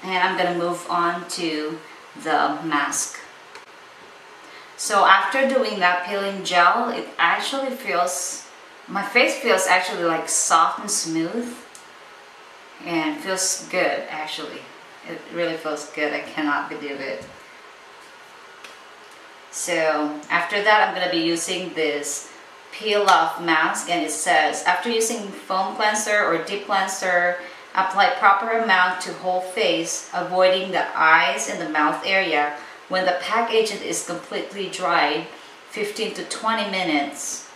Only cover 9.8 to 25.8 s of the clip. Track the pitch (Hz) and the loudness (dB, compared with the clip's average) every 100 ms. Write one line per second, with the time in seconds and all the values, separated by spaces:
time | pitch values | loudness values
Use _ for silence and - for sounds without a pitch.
9.8 | - 196 170 160 156 - - 170 170 - | 2 -2 0 0 -2 -2 4 4 4 2
10.8 | 214 - 165 160 165 220 240 240 - - | -4 -4 -2 -2 -2 -4 -6 -10 -16 -20
11.8 | - - - - - - - - - - | -20 -20 -20 -20 -20 -20 -20 -20 -20 -16
12.8 | 165 165 156 151 190 185 - - - 180 | -4 -2 -2 -4 -4 -2 -2 -4 -4 0
13.8 | 180 - - 156 156 - - - - - | 0 0 -6 -8 -6 -8 -10 -12 -16 -20
14.8 | - - - 170 - 170 170 160 160 147 | -20 -20 -14 -14 -10 -4 -2 -2 -6 -6
15.8 | - - 151 147 - - 151 143 143 143 | -8 -4 -2 -2 -6 -4 -2 0 -2 -8
16.8 | 143 139 135 135 - - - - - - | -8 -8 -8 -8 -10 -18 -20 -20 -20 -20
17.8 | - - - - - - - - - - | -20 -20 -20 -20 -20 -20 -20 -20 -20 -20
18.8 | - - - - - - - - - 170 | -20 -20 -20 -20 -20 -20 -14 -8 -2 2
19.8 | 160 151 151 - - 175 175 208 208 214 | 2 2 0 -4 -2 -2 0 0 6 6
20.8 | - 185 180 170 165 165 - 185 180 156 | 6 0 -2 0 0 0 -2 -4 -4 -2
21.8 | 151 143 143 - - - - - - - | -2 -2 -4 -8 -10 -18 -20 -20 -18 -8
22.8 | 214 208 196 175 160 - 170 160 156 - | 0 2 6 6 6 0 0 2 2 -2
23.8 | - 175 151 - 185 165 151 - - 180 | -2 -2 0 -4 2 4 4 0 0 0
24.8 | 240 226 226 233 202 190 - 185 220 220 | 2 0 0 -2 -6 -10 -4 -2 0 0